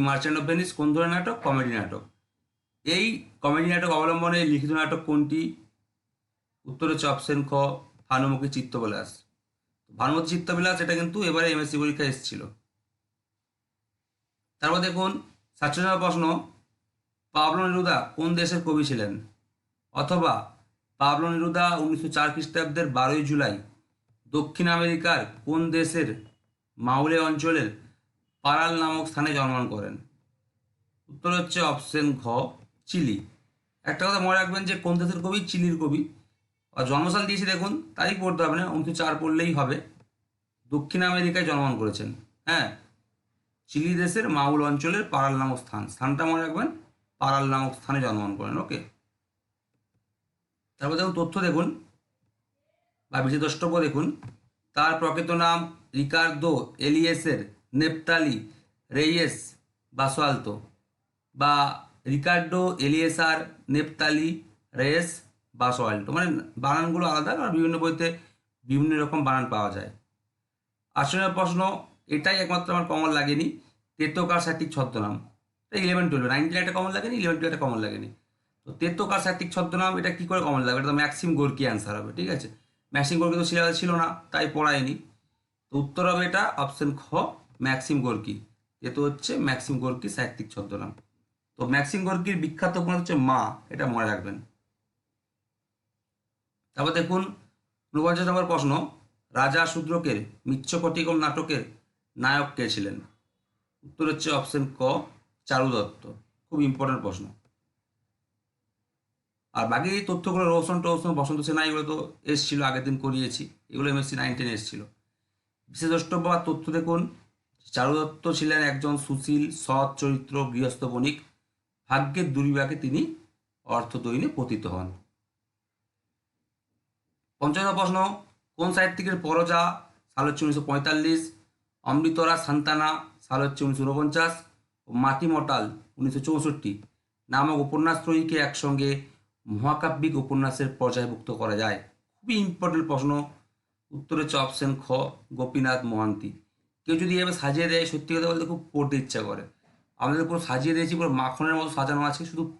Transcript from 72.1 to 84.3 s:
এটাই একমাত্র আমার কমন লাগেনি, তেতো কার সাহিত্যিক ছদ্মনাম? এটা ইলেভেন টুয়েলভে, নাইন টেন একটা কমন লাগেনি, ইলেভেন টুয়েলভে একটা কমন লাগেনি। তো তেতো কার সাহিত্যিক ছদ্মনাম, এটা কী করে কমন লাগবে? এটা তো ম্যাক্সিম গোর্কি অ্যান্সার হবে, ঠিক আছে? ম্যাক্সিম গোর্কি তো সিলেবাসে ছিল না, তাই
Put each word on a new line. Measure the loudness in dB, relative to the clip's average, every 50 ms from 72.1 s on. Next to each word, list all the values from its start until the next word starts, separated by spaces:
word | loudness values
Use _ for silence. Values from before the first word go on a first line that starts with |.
| -2
এটাই | 0 2 2 2 2 0
একমাত্র | 0 0 0 0 0 0
আমার | 0 0 0
কমন | 0 0 2 2 2
লাগেনি, | 2 2 2 2 2 0 -2 -4 -8 -16 _ _ _ _ _ _ -2
তেতো | -2 -2 0 0 0
কার | 2 2 2 2
সাহিত্যিক | 0 -2 -2 -2 -4 -2
ছদ্মনাম? | -2 -2 -2 -2 -4 -2 -2 -4 -6 -10 -14 _ _ _ _ _ _ _
এটা | -6 -4 0 0
ইলেভেন | 2 2 2 2
টুয়েলভে, | 2 2 2 2 2 2
নাইন | 2 2
টেন | 2 0 0
একটা | 0 0 0
কমন | -2 -2 -2 -2
লাগেনি, | -4 -4 -2 -2
ইলেভেন | 0 0 0 0
টুয়েলভে | 0 0 -2
একটা | -2 0 -2
কমন | -2 0 -2 -2
লাগেনি। | -4 -4 -8 -10 -12 -14 _ _ _ _ _ _ _ _ _ -18
তো | -14 -6 -2
তেতো | -2 -2 0 -2 -2
কার | 0 0 0 0
সাহিত্যিক | 0 -2 -2 -4 -4
ছদ্মনাম, | -2 -2 -2 0 0 0 0 0 0
এটা | 0 -2 -2 -4
কী | -4 -4 -2
করে | 0 0
কমন | 2 2 2 2 2
লাগবে? | 2 0 0
এটা | 0 2
তো | 2 2
ম্যাক্সিম | 2 0 -2 -2 -2 0 2
গোর্কি | 2 2 0 0 0 0
অ্যান্সার | 0 0 -2 -4 -6 -6
হবে, | -8 -8 -10 -8
ঠিক | -6 -4 -4
আছে? | -4 -6 -6 -10 -16 -20 _ _ _ _ _ -4 0
ম্যাক্সিম | 0 2 2 2 2
গোর্কি | 2 2 2 0
তো | 0 2
সিলেবাসে | 2 2 2 2 2 0
ছিল | 0 0 2 2
না, | 0 0 -2 -8 -12
তাই | -6